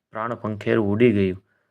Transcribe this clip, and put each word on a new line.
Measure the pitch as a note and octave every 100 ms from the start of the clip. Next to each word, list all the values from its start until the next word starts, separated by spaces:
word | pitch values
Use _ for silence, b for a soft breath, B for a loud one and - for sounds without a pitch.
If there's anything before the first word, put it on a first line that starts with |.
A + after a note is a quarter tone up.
| _
પ્રાણ | A2 A#2
પંખેરું | A2+ G#2+ G#2 A2+ A2+ G2+
ઉડી | G#2 B2
ગયું. | G#2 F#2+ F#2 - _ _